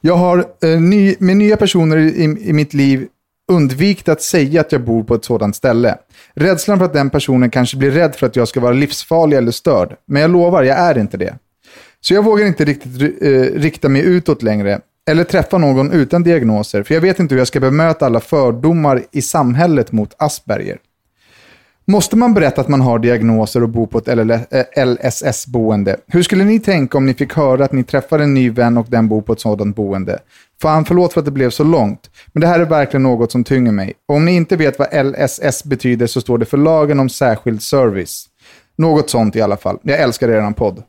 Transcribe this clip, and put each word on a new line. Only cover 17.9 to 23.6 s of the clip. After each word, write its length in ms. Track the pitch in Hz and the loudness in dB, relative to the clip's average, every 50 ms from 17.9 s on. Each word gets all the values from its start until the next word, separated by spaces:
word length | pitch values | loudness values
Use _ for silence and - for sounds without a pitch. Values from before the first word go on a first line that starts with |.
| 160 - 147 | 2 0 0
alla 140 | 131 117 117 | 0 0 0
fördomar 840 | - - - 151 135 123 117 117 127 156 170 170 151 143 135 123 - - | -2 0 0 0 2 0 0 0 0 0 0 2 2 2 0 0 -2 -6
i 100 | _ 147 | _ -6
samhället 720 | 131 - - 165 143 123 123 139 170 175 160 135 117 - | -6 -2 -2 0 0 0 0 2 2 2 2 0 0 -2
mot 220 | - 110 104 104 - _ | -2 -4 -4 -4 -4 _
Asperger. 600 | 151 147 - - _ - 107 - - 95 95 - _ _ _ _ _ _ _ _ _ _ _ _ _ _ - _ _ _ _ _ _ | -4 -4 -4 -6 _ -6 -6 -6 -6 -8 -10 -12 _ _ _ _ _ _ _ _ _ _ _ _ _ _ -20 _ _ _ _ _ _
Måste 300 | - 196 208 - - - 220 | 0 2 2 2 2 0 2
man 160 | 240 247 220 | 2 4 2
berätta 280 | 202 160 135 - - | 4 2 2 0 -2
att 60 | 131 156 | -2 0
man 140 | 147 135 | 2 2
har 180 | 127 127 117 113 | 2 2 2 2
diagnoser 640 | 113 120 120 117 110 117 113 110 110 104 - 123 | 2 2 0 2 2 2 2 2 0 0 0 -2